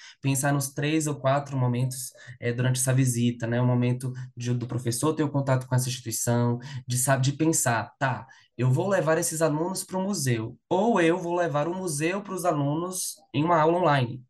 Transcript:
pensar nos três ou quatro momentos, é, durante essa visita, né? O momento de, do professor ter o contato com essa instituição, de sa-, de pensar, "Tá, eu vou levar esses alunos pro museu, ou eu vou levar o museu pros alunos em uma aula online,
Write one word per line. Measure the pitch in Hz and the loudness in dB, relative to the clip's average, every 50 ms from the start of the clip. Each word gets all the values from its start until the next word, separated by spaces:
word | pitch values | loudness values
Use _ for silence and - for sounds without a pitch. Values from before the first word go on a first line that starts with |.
| - - - _ | -20 -20 -18 _
pensar | - 135 135 131 147 143 | -2 -2 0 2 2 2
nos | 143 143 131 - - | 0 0 -2 -2 -4
três | 147 147 147 160 160 147 | -4 -2 0 0 0 0
ou | 151 135 | -2 -4
quatro | 127 - 131 135 - - - 139 | -2 0 0 0 0 -2 -4 -2
momentos, | 131 127 123 120 123 131 131 - - - - - - - - - - | 0 0 0 0 0 -2 -2 -4 -6 -10 -12 -14 -18 -20 -20 -16 -6
é, | 117 120 | -4 -4
durante | 117 123 127 131 127 - | -2 0 0 0 0 0
essa | - 131 127 | 0 2 4
visita, | 131 135 123 117 117 120 120 120 - 117 | 4 4 2 2 2 2 2 0 0 -4
né? | 113 120 123 | -2 0 2
O | 123 | 2
momento | 123 123 123 123 123 123 127 135 127 127 - - - - | 2 2 2 2 2 0 -2 -4 -8 -8 -8 -12 -14 -12
de, | 120 120 123 120 | -8 -4 -2 -2
do | 120 117 | -2 -2
professor | 120 123 120 - 120 113 - 147 156 156 | -4 -4 -4 -2 -2 -2 0 0 0 2
ter | 160 151 | 2 0
o | 135 | 0
contato | - 139 131 135 131 127 - | 0 0 0 2 0 0 0
com | - 127 | 0 0
essa | 123 - | 0 0
instituição, | 123 - - - 113 107 - - 120 120 120 120 120 120 120 - - 139 120 - | -2 -6 -6 -8 -8 -6 -4 0 0 2 2 2 2 0 -2 -6 -10 -12 -12 -6
de | 123 123 | -4 -2
sa-, | 123 - 139 135 | 0 2 2 2
de | 127 127 139 143 | 2 2 0 0
pensar, | - 156 160 156 - - 123 117 110 104 - - - | 2 2 2 2 2 2 2 0 0 -2 -6 -6 -2
"Tá, | 139 131 117 104 - - - - _ _ - | -2 -2 -2 -2 -8 -14 -20 -20 _ _ -6
eu | - 127 127 | 0 2 2
vou | 127 156 180 | 2 2 2
levar | 202 196 180 151 156 160 | 2 2 2 2 2 2
esses | 170 165 - 160 156 | 2 0 -2 -2 0
alunos | 165 151 147 151 165 185 185 185 - | 0 0 2 0 -2 -2 -4 -6 -8
pro | - 185 185 | -6 -4 -4
museu, | 190 202 202 165 139 127 120 110 110 117 - - _ - | -2 -2 -2 -2 0 0 0 0 -2 -6 -10 -14 _ -2
ou | 175 190 208 240 214 180 | 0 2 2 4 4 4
eu | 165 165 175 180 | 4 4 2 2
vou | 170 170 175 | -2 -2 -2
levar | 180 170 156 143 147 147 | 0 0 0 0 0 -2
o | 170 180 | -2 -4
museu | 190 185 175 147 143 156 170 190 202 | -4 -4 -4 -4 -2 0 0 -2 -2
pros | 196 185 190 175 170 | -6 -6 -8 -2 0
alunos | 180 160 147 139 143 147 160 175 185 180 - - - - - _ _ - | 0 0 2 0 0 0 -2 -4 -6 -6 -8 -8 -8 -10 -14 _ _ -2
em | 147 151 | 0 2
uma | 175 175 156 | 4 4 4
aula | 151 165 175 180 | 4 4 4 4
online, | 180 156 143 135 120 113 123 - - | 4 4 4 2 2 -2 -4 -10 -14